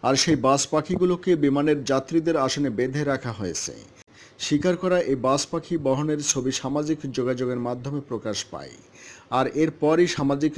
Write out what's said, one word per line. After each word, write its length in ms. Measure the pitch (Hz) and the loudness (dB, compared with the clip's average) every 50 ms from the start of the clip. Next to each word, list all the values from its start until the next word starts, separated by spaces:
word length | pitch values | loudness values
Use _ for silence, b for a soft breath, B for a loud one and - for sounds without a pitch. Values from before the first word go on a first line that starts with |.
আর 120 | - 120 135 | 0 2 2
সেই 220 | 139 - 175 156 | 4 4 2 2
বাজ 300 | 131 117 131 139 139 - | 4 4 4 4 4 2
পাখিগুলোকে 680 | - - 151 147 - 180 175 185 180 180 175 - 190 175 | 0 0 -2 0 0 0 0 2 2 0 0 2 2 2
বিমানের 480 | 156 147 139 135 143 143 156 151 147 127 | 4 4 2 2 2 2 2 0 0 0
যাত্রীদের 520 | 120 135 135 135 - 165 165 156 170 160 | 0 0 0 0 0 -2 0 2 2 2
আসনে 340 | 151 135 131 - 143 143 135 | 2 2 0 0 0 -2 -2
বেঁধে 340 | 110 101 123 127 135 147 147 | 0 0 -2 -2 -2 -2 -2
রাখা 280 | 143 135 - - 123 | 0 -2 -2 -4 -8
হয়েছে। 420 | 107 98 101 90 82 - - 82 - - - - - - - _ B B B B B B | -6 -4 -6 -4 -4 -6 -8 -8 -12 -14 -18 -20 -20 -20 -20 _ B B B B B B
শিকার 380 | - - 151 147 147 180 175 | -2 0 0 2 2 0 0
করা 220 | 175 185 185 180 180 | 0 0 0 2 2
এই 140 | - 123 139 | 2 0 -2
বাজ 320 | 123 113 131 135 143 - - | 0 0 0 0 0 -2 -4
পাখি 260 | - 165 - - 175 | -6 -6 -4 -4 -4
বহনের 440 | 156 143 135 131 135 151 156 151 147 | -2 0 0 0 0 0 -2 -2 -2
ছবি 300 | 147 - - 135 123 131 | -2 -2 -2 -2 -2 -2
সামাজিক 460 | 131 - - 131 139 147 151 151 160 151 - 139 | -4 -4 -4 -4 -4 -2 -2 -2 -4 -4 -4 -6
যোগাযোগের 500 | 120 131 123 127 127 123 127 127 127 123 | -4 -2 -2 -2 -2 -2 -2 -4 -2 -4
মাধ্যমে 400 | 120 120 123 127 123 139 143 143 139 - | -4 -4 -6 -6 -6 -6 -6 -6 -6 -6
প্রকাশ 360 | 127 107 - 110 104 - - | -8 -6 -4 -4 -6 -6 -8
পায়, 300 | - - 73 69 67 - - - - B B B B B B B B | -10 -12 -14 -14 -14 -18 -20 -20 -20 B B B B B B B B
আর 160 | 123 127 131 | 0 2 2
এরপরই 600 | 120 - 151 160 160 156 - 151 147 160 165 180 | 2 2 2 0 0 0 0 2 4 6 6 4
সামাজিক 460 | 170 - - 143 139 139 143 151 156 151 | 4 2 0 0 0 2 2 0 0 0